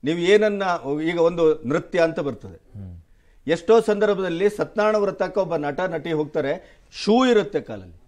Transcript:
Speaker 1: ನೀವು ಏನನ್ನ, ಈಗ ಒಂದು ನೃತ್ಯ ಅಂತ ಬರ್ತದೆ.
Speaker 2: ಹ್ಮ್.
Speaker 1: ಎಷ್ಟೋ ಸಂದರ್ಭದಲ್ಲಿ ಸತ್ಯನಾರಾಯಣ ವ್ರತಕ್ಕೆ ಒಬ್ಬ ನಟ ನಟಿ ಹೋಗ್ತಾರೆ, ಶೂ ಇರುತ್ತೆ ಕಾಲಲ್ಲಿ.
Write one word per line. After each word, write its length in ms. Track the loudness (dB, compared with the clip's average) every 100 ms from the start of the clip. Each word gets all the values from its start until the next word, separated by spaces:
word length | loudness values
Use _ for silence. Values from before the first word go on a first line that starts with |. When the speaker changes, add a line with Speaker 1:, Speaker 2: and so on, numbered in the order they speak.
Speaker 1:
ನೀವು 140 | -2 -2
ಏನನ್ನ, 440 | 4 4 4 0 -4 -4 -4 -4
ಈಗ 200 | -2 2
ಒಂದು 480 | 0 4 2 2 -2
ನೃತ್ಯ 320 | -4 -2 0
ಅಂತ 200 | 0 0
ಬರ್ತದೆ. 580 | -6 -8 -16 -20 _ -18
Speaker 2:
ಹ್ಮ್. 180 | -16 -18 _ _ _ _ -4
Speaker 1:
ಎಷ್ಟೋ 340 | -2 4 4
ಸಂದರ್ಭದಲ್ಲಿ 720 | 4 0 0 0 -2 0 -2
ಸತ್ಯನಾರಾಯಣ 460 | -2 -6 -2 0 0
ವ್ರತಕ್ಕೆ 440 | -2 -2 -4 -2
ಒಬ್ಬ 160 | -2 -2
ನಟ 240 | -4 -4
ನಟಿ 320 | -4 -4 -4
ಹೋಗ್ತಾರೆ, 680 | -4 -2 -2 -4 -4 -8 _ _ -8
ಶೂ 220 | 2 4 6
ಇರುತ್ತೆ 340 | 4 2 -4
ಕಾಲಲ್ಲಿ. 400 | -6 -14 -14 -20